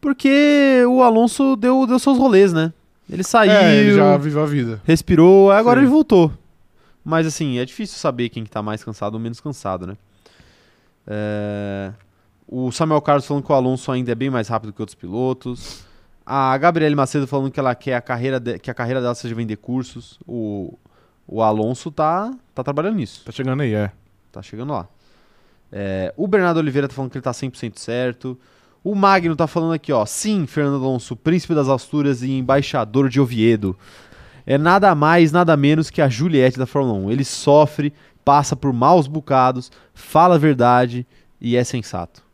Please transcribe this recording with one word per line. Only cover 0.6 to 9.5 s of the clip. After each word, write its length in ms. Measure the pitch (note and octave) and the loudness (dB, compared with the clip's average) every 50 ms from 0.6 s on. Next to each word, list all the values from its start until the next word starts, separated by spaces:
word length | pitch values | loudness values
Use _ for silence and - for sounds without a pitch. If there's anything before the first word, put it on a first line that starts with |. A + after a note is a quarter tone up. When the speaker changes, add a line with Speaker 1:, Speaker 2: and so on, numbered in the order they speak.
| C#4 C#4 C4+ B3+ B3 | 4 4 4 4 4
Speaker 1:
o 160 | B3 B3+ B3+ B3+ | 4 4 4 4
Alonso 540 | A#3+ A3+ A3 A#3 A#3+ - - C#4 C4+ C4+ | 6 6 4 2 2 2 0 0 0 0
deu, 300 | G#3+ G3+ B3 B3+ C4 C4 | 0 0 2 2 2 2
deu 120 | A3 B3 B3 | 2 0 0
seus 200 | - C#4+ C#4 B3 | 2 2 2 4
rolês, 340 | B3+ C4+ G#3+ F#3+ G3+ G3 E3+ | 4 4 6 6 6 6 4
né? 200 | D#3+ D#3+ E3 D#3+ _ _ _ _ _ _ - | 0 0 -2 -4 _ _ _ _ _ _ -12
Ele 120 | - F3+ F#3+ | -8 -8 -6
saiu, 260 | - - A#3 A3 G3+ | 2 2 4 6 6
Speaker 2:
É, 240 | G#3+ G#3 G3 - G#3 | 6 6 6 6 6
ele 200 | G#3+ G#3+ G#3 G3+ | 6 6 6 4
já 220 | G3+ - D3 C#3+ C#3+ | 4 6 4 4 2
viveu 240 | C#3+ D3+ D3 D3 D3+ | 0 -2 -2 -2 -2
a 40 | |
vida. 360 | D3 D3 C#3+ B2 A#2 A2 G#2+ - | 0 0 -2 -2 -4 -6 -6 0
Speaker 1:
respirou, 680 | - D#3+ E3 - - F3+ D#3 E3 F3+ F#3+ G3 G3 G3 | 0 0 0 2 2 4 6 8 8 8 8 8 8
agora 300 | G3 G#3 A3+ A#3+ A#3+ B3+ | 6 6 6 4 4 4
Speaker 2:
Sim. 60 | C#4+ | 4
Speaker 1:
ele 40 | B3+ | 4
voltou. 400 | C4+ D#4 D4+ - A3+ F#3 E3+ D#3 - - _ _ _ _ _ _ _ _ _ _ _ _ _ | 4 4 4 4 4 4 4 4 0 -6 _ _ _ _ _ _ _ _ _ _ _ _ _
Mas 240 | D#3 D#3 D#3+ D#3+ | -2 0 0 0
assim, 320 | D#3+ D3 - E3 C#3+ B2+ B2 | 0 -2 -4 -6 -4 -4 -4
é 60 | B2 | -6
difícil 320 | B2+ - - A3 G3 - - | -6 -8 -12 -12 -12 -12 -6
saber 300 | - D3+ B2+ A#2+ A#2+ A#2 | -6 -6 -4 -2 -6 -6
quem 160 | - A#2+ A2+ | -6 -10 -12
que 60 | G#2+ | -10
tá 100 | - A2 G#2 | -8 -8 -6
mais 220 | G#2+ G#2+ G#2+ - | -6 -8 -8 -10
cansado 300 | - G#2+ - G#2+ G#2 G#2+ | -14 -12 -10 -10 -8 -8
ou 60 | A2 | -8
menos 200 | A2+ A#2 A#2+ - | -10 -10 -12 -12
cansado, 460 | _ D3+ | _ -14